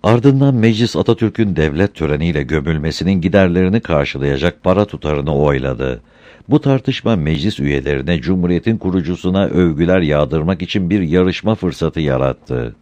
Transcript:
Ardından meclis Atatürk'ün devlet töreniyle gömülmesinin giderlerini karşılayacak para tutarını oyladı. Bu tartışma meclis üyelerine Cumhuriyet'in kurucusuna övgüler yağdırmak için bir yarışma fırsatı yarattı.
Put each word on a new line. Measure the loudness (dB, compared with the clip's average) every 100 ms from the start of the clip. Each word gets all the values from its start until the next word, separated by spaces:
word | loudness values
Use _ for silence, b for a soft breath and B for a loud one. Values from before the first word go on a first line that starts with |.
Ardından | 4 4 4 4 2 4
meclis | 2 2 0 0
Atatürk'ün | 0 0 0 0 0 2
devlet | 0 2 -2 0
töreniyle | -2 0 0 -2
gömülmesinin | -2 -2 -2 -2 -4 -2 0 0
giderlerini | 2 4 4 2 2 0
karşılayacak | 0 0 0 -2 -2 0 -2 -2
para | 0 2 0
tutarını | -4 -4 -2 -2 0
oyladı. | 2 0 -2 -4 -4 -6 B B B B -2
Bu | 0
tartışma | 2 0 -2 -4 -2 0
meclis | 0 0 -2 -2
üyelerine | -2 0 -2 -4 -2 -2
Cumhuriyet'in | 0 0 0 0 0 -2
kurucusuna | -2 -2 -2 -4 -2 0 0
övgüler | 2 2 2 2 2
yağdırmak | 2 0 0 0 -2 -4
için | -4 -4 0
bir | 0
yarışma | 2 2 2 0 -2 -2
fırsatı | -2 -2 -4 -2
yarattı. | -2 0 -2 -4 -6 -6 -6 -12